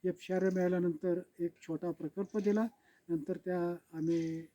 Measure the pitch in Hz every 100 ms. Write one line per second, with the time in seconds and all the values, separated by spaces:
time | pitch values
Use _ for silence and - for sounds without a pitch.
0 | 185 175 - 185 190 185 180 180 175 156
1 | 185 175 - - 170 - - 160 175 165
2 | 156 190 196 220 202 208 226 - _ _
3 | - 165 - 185 185 180 175 175 _ 160
4 | 160 165 165 165 165